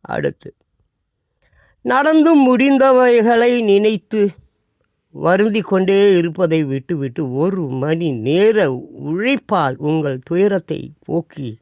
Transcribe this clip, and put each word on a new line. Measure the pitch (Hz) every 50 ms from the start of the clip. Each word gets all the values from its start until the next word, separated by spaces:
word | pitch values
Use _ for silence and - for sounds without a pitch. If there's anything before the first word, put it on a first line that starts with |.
அடுத்து, | _ - 58 58 - - - _ _ - - _ _ _ _ _ _ _ _ _ _ _ _ _ _ _ _ _ _ _ _ _ _ _ _ _ _
நடந்து | - 247 262 277 311 320 320 302 330 339
முடிந்தவைகளை | 294 269 254 247 240 262 277 277 269 262 269 262 254 254 247 240 233 214 233 240 233 233 247 247 247 226
நினைத்து | 208 196 202 208 214 220 202 _ _ - 220 202 202 - - _ _ _ _ _ _ _ _ _ _ _ _ _ _ _
வருந்தி | 143 147 160 180 190 208 226 202 220
கொண்டே | 175 - 196 185 190 185 196 196 202 202 196
இருப்பதை | 175 170 170 156 165 185 165 160 160 156
விட்டுவிட்டு | 139 135 135 131 _ 175 151 139 131 120 - 160 131 123
ஒரு | 135 151 185 196 190 170
மணி | 139 127 131 127 151 160 165 170 160 135
நேர | 117 107 123 151 180 202 220 214 214 190 143 131 123 - - - - 139
உழைப்பால் | 143 156 180 208 247 277 240 _ - 214 185 156 135 127
உங்கள் | - 151 151 156 160 151 147 135 131 127
துயரத்தை | - 170 175 196 208 196 190 160 - 156 139 131 131 147 _ _
போக்கி | - 160 170 160 _ - - 139 120 110 110